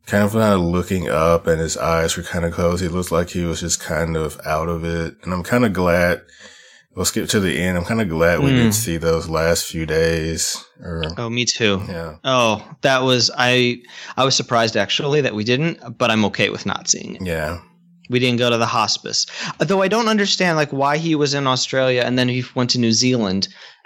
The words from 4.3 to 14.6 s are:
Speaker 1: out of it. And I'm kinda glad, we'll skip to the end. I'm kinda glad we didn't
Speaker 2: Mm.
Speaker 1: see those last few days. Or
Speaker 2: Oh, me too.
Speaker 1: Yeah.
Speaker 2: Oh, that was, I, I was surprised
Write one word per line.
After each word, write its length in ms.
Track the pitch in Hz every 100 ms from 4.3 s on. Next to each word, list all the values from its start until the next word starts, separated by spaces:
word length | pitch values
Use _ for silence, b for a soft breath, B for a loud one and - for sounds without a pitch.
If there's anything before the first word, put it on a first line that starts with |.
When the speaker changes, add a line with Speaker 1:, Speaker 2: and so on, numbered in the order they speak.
| -
Speaker 1:
out 240 | 76 78 82
of 160 | 85
it. 320 | 82 85 82 -
And 100 | -
I'm 100 | 90
kinda 240 | 87 123 120
glad, 520 | 92 90 87 87 87 B B B B B B B
we'll 100 | - 92
skip 220 | 113 82
to 100 | 110
the 180 | 95 71
end. 200 | 90 90
I'm 60 |
kinda 200 | 85 113
glad 360 | 104 80 82 85
we 100 | 139
didn't 200 | 131 117
Speaker 2:
Mm. 40 |
Speaker 1:
see 220 | 101 - 82
those 300 | 82 82 80
last 360 | 80 82 85 -
few 200 | 82 80
days. 760 | 78 82 82 80 82 - - - -
Or 240 | 87 82 80 90
Speaker 2:
Oh, 140 | 117
me 140 | 120
too. 380 | 117 - 110 98 101
Speaker 1:
Yeah. 280 | 85 82 76
Speaker 2:
Oh, 380 | 135 131 117 104 - -
that 200 | 143 131
was, 280 | 131 127 110 -
I, 440 | 123 127 123 123 B B B -
I 80 |
was 100 | 135
surprised 420 | 131 120 117